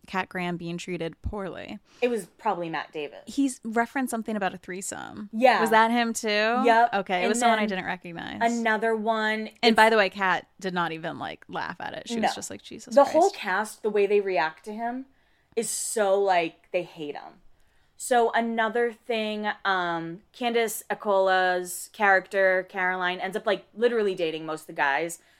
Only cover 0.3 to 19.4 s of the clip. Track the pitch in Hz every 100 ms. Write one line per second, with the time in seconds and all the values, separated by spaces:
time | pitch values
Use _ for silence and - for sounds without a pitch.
0.3 | 185 175 170 170 175 - 175 165 - -
1.3 | 208 185 87 - 208 _ - 247 226 175
2.3 | _ 220 175 170 151 - 160 143 92 -
3.3 | 277 277 - 233 226 233 269 247 226 220
4.3 | 214 185 185 - 185 - - - - 208
5.3 | 220 254 208 226 220 226 240 233 226 220
6.3 | 208 220 240 233 226 240 202 185 - 196
7.3 | 233 240 214 214 185 175 180 180 165 -
8.3 | - 233 233 226 214 226 220 214 220 214
9.3 | 220 220 - 233 220 220 220 190 202 190
10.3 | 170 - - 190 180 165 160 170 135 117
11.3 | 78 - 180 82 175 - - - 233 202
12.3 | - - 202 - - - 233 262 311 392
13.3 | - 208 214 214 - 220 208 196 208 196
14.3 | 180 160 - 214 214 233 254 269 _ _
15.3 | _ _ - 220 - - 226 196 196 196
16.3 | 175 165 - _ 180 170 170 147 - -
17.3 | - - _ _ _ _ - - 240 226
18.3 | 233 233 226 220 233 240 214 - 226 214
19.3 | 214